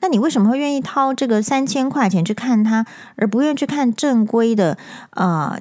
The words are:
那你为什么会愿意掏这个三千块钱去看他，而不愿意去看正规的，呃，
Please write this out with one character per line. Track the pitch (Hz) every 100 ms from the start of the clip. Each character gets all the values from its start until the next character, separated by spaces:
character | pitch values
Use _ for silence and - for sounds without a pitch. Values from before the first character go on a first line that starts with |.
那 | 381
你 | 226
为 | 294
什 | 277
么 | 202
会 | 262
愿 | 285
意 | 277
掏 | - 277 269
这 | 262 262
个 | 214
三 | 214 269 269
千 | 277 262
块 | 294 208
钱 | 180
去 | 170
看 | 214 247 226
他， | 214 220 226 - - -
而 | 208
不 | 214
愿 | 294
意 |
去 | 285 277
看 | 294 254
正 | 220 294 240
规 | 214 233 226
的， | 214 170 - - - -
呃， | - 180 160 143 -